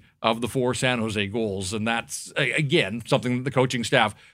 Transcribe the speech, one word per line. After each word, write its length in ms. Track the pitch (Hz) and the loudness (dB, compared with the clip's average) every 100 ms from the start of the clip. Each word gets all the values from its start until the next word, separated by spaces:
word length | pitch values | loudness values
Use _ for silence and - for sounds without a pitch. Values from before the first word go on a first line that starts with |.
| - _ | -8 _
of 180 | 113 113 | 0 0
the 80 | 120 | 0
four 260 | 135 123 | 0 0
San 260 | 120 131 123 | 0 0 0
Jose 280 | 113 107 101 | -2 -2 -2
goals, 460 | 117 110 95 92 | -2 -2 -2 -4
and 120 | 110 110 | -2 -2
that's, 460 | 117 - - - - | -2 -4 -10 -8 -2
a-, 160 | 127 | -2
again, 480 | 147 147 165 98 117 - | 0 2 2 2 -4 0
something 320 | 135 120 123 | 0 2 -2
that 60 | |
the 80 | 131 | 0
coaching 320 | 131 127 127 | 2 2 0
staff, 320 | 113 131 107 - - | 2 4 4 0 -16